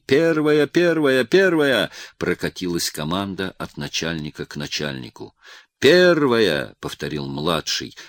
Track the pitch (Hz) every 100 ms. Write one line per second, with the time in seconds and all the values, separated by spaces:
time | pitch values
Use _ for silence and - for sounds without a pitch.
0 | - 135 165 156 151 151 143 165 175 165
1 | 143 131 120 185 190 165 143 113 87 -
2 | - - 90 87 82 - 90 85 - -
3 | 76 92 98 90 95 - - - 71 -
4 | 82 80 76 - 76 71 71 - 76 65
5 | 60 - - _ - - _ - 127 180
6 | 180 160 143 117 98 73 55 50 73 -
7 | 71 73 69 69 80 80 - - - -